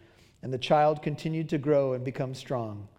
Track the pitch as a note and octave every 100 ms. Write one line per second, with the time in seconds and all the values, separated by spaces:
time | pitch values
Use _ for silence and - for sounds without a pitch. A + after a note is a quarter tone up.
0 | _ _ _ _ - - - D#3 D3+ D3+
1 | D#3+ D3 D#3+ D#3+ D#3 D#3 C3 C#3+ C3+ B2+
2 | B2 B2 C3 C3 - C3 A2+ G#2 G2+